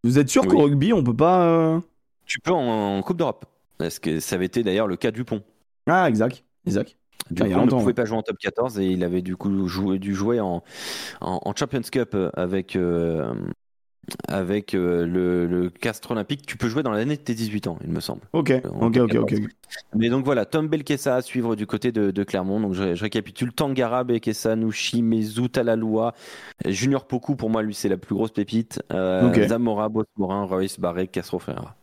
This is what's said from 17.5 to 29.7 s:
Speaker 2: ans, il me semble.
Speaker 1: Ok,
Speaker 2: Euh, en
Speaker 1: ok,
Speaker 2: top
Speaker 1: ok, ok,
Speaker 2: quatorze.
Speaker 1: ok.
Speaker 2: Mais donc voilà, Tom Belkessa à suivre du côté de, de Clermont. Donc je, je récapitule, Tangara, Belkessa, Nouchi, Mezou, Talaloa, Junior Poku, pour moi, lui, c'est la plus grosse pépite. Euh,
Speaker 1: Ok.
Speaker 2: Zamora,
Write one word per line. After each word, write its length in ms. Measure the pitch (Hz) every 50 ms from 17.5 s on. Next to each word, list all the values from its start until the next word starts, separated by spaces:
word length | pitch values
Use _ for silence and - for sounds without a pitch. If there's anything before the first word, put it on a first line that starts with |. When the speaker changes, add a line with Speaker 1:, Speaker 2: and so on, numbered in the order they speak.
| 104 104 - 98
Speaker 2:
ans, 100 | 82 - -
il 60 | 82
me 100 | 82 80
semble. 220 | - - 65 - - -
Speaker 1:
Ok, 180 | - 165 156 143
Speaker 2:
Euh, 100 | 131 131 - -
en 180 | - - 113 117
Speaker 1:
ok, 60 | 113
Speaker 2:
top 80 | 127 123
Speaker 1:
ok, 100 | 110 107
ok, 140 | 117 113 -
Speaker 2:
quatorze. 120 | - 104 104
Speaker 1:
ok. 60 | - - _ - _ - - - _ -
Speaker 2:
Mais 120 | 107 113 120
donc 160 | 123 135 131
voilà, 200 | 139 139 120 101
Tom 240 | - - 156 156 156
Belkessa 480 | 160 156 143 - 147 131 - 139 123
à 60 | 127
suivre 340 | 123 - - 127 117 117 113
du 100 | 104 107
côté 260 | - - 104 - 123
de, 180 | 113 110 104 98
de 140 | 92 98 101
Clermont. 360 | - - 95 92 95 98 107
Donc 140 | 107 101 92
je, 200 | 92 98 92 87
je 80 | 87
récapitule, 500 | 107 104 - 110 101 - - - 127 120
Tangara, 520 | - - 156 139 131 131 123 113 120 127 127
Belkessa, 520 | 123 120 113 - 113 110 - - 110 110
Nouchi, 440 | 113 113 110 107 - - - - 117
Mezou, 460 | 117 113 113 113 107 107 107 117 127 123
Talaloa, 640 | - 135 120 117 113 113 113 110 107 110 113 117 - - - - - - - - - - -
Junior 400 | - 98 95 117 135 139 131 -
Poku, 300 | - 131 123 - - 143
pour 140 | 127 117 110
moi, 120 | 110 113
lui, 120 | 107 107 101
c'est 140 | - - 101
la 80 | 95
plus 180 | 90 - - 104
grosse 180 | 98 113 110
pépite. 500 | _ 104 101 - - 113 113 _ - - - _
Euh, 360 | - 92 92 92 92 92 120 123
Speaker 1:
Ok. 180 | - 113 104 104
Speaker 2:
Zamora, 400 | 117 117 120 113